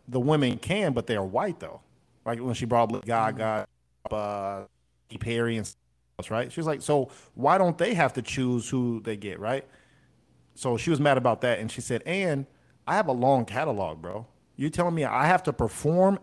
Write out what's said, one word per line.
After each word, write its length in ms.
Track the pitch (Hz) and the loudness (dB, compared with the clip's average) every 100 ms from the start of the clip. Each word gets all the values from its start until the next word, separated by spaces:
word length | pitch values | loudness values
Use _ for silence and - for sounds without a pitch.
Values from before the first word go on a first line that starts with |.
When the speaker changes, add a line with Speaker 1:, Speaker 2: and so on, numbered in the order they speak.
| - | -6
Speaker 1:
the 140 | 127 | -2
women 360 | 127 151 127 113 | 2 2 2 0
can, 360 | - 196 185 | -2 0 0
but 120 | 120 110 | -2 -2
they're 160 | 110 | -2
white, 380 | 95 110 196 165 | 0 -2 -2 -4
though. 220 | 80 78 - _ _ _ 117 | -10 -16 -20 _ _ _ -8
Like, 140 | 117 | -6
when 160 | 127 110 | -4 -4
she 100 | 120 | 2
brought 260 | 120 113 107 | 2 2 0
up 100 | 104 | -2
Gaga, 640 | 117 110 113 110 107 104 _ _ _ - | 0 0 0 -2 -2 -4 _ _ _ -8
Speaker 2:
Mm-hmm. 40 | |
Speaker 1:
uh, 500 | 107 104 101 98 98 101 _ _ _ _ | -6 -4 -4 -6 -8 -12 _ _ _ _
Katy 80 | 110 | -10
Perry 360 | 113 117 117 113 | -4 0 0 -2
and 80 | 101 | -6
stuff, 640 | - _ _ _ - - | -12 _ _ _ -16 -6
right? 220 | 110 127 | -4 -4
She 80 | - | -4
was 80 | 160 | -4
like, 140 | 151 | -4
"So 280 | - 147 127 - - - | 0 0 0 -8 -20 -2
why 220 | 139 185 | 4 6
don't 200 | 180 160 | 4 2
they 160 | 180 | 0
have 180 | 190 139 | 2 2
to 80 | 131 | 0
choose 460 | - - 127 123 - | -6 -2 0 -2 -2
who 300 | 131 120 117 | -2 0 -2
they 160 | 110 104 | -6 -8
get," 240 | 104 85 | -8 -6
right? 260 | 104 135 - - _ _ _ _ _ _ _ - | -4 -4 -6 -18 _ _ _ _ _ _ _ -6
So 200 | 131 117 | -2 0
she 140 | - | 0
was 100 | 151 | 2
mad 180 | 147 131 | 4 4
about 220 | 123 113 | 4 2
that, 180 | 123 104 | 0 0
and 120 | 110 | -2
she 80 | - | -8
said, 240 | - 117 - | -4 -4 -2
"And 400 | 190 185 139 135 _ _ _ - | -2 0 -2 -4 _ _ _ -2
I 100 | 180 | 0
have 120 | 180 | 2
a 60 | |
long 320 | 123 127 135 110 | 2 4 4 2
catalog, 560 | 107 156 104 90 80 | -2 -2 -2 -4 -6
bro. 260 | 87 98 117 _ _ - | -10 -10 -12 _ _ -6
You 120 | 147 | -4
telling 240 | 160 175 | -2 -2
me 120 | 165 131 | 0 0
I 200 | 113 151 | 2 4
have 160 | 180 | 4
to 100 | - | 2
perform 640 | 131 113 - 147 170 190 196 | 0 -2 0 2 4 4 4